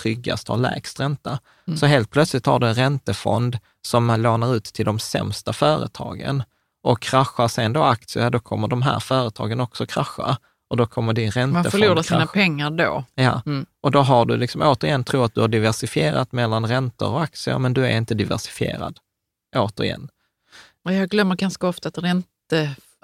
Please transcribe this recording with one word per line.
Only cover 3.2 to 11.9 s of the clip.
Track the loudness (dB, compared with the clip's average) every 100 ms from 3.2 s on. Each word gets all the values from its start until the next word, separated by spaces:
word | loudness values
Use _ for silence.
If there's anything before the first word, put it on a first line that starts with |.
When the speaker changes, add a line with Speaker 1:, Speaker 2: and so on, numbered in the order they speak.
| 0 0 0 -4 _ _ -2
Speaker 1:
som | 2 2
man | 2
lånar | 2 2 2 0
ut |
till | -4 -4 -2
de | -2
sämsta | -2 -4 -4 -6 -6
företagen. | 0 2 2 -2 -8 -10 -8 -4 -4 -4 _ _ _
Och | 0 0
kraschar | 2 0 0 0 0
sen | 0 0
då | 2
aktier, | 2 0 -4 -2 0
då | -2
kommer | -4 -4 -2
de | 0
här | 0 -2
företagen | -2 -2 -2 -4 -4 -4
också | -4 -6 -6
krascha. | -4 -4 -4 -4 -4 _ _ -4
Och | 0
då | 0
kommer | 0 0
din | 0 0
räntefond | 0 0 2
Speaker 2:
Man | 2
förlorar | 2 4